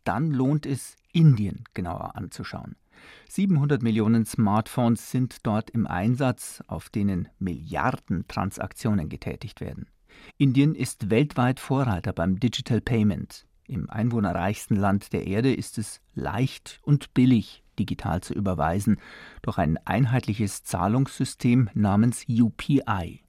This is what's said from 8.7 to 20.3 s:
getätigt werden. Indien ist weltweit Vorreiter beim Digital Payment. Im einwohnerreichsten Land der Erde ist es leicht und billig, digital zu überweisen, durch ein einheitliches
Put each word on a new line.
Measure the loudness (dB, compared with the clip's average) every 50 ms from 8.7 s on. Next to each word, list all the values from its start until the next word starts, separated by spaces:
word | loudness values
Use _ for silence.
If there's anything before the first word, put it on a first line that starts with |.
| -8 -4 -2 0 0 0 0 -4
getätigt | -8 -10 -8 -8 -10 -8 -10 -14 -12 -10 -10
werden. | -10 -10 -12 -14 -18 _ _ _ _ -20 -20 -20 -12 -2
Indien | 2 2 4 4 4 4 4 2
ist | 0 -4 -6 -6 -6 -4 0
weltweit | 2 2 2 2 0 0 0 0 0 -2
Vorreiter | -2 -2 0 0 0 0 0 -2 -2 -4 -2
beim | -2 0 0 0 0
Digital | 0 -2 -2 -2 -4 0 0 0 0
Payment. | 0 0 2 2 2 0 0 -6 -10 -12 -20 _ _ _ _ _
Im | -8 -8 -6 -6 -6
einwohnerreichsten | -4 -2 -2 0 0 0 0 0 0 0 0 -2 -2 -2 -2 -2 0
Land | 2 2 2 2 0 -2 -4 -6
der | -4 -4
Erde | -2 -2 0 2 0 0
ist | 0 -4 -8 -8 -8
es | -8 -10 -10 -18 _ _ -10
leicht | -8 -6 -4 -2 -2 -2 -2 -4 -8 -18 -20 -20 -10 0
und | 0 0 0 0 -2 2
billig, | 4 6 6 6 4 2 0 -8 -20 _ _ -6 -6
digital | -4 -4 -4 -6 -4 -4 -4 -4
zu | -4 -4 -6
überweisen, | -4 -2 -2 0 0 0 0 0 0 2 2 2 0 0 -10 -20 -20 -20 -20 -18 -12
durch | -8 -6 -2
ein | 0 0 0 0 -2 -2
einheitliches | -2 0 2 2 2 2 0 0 -2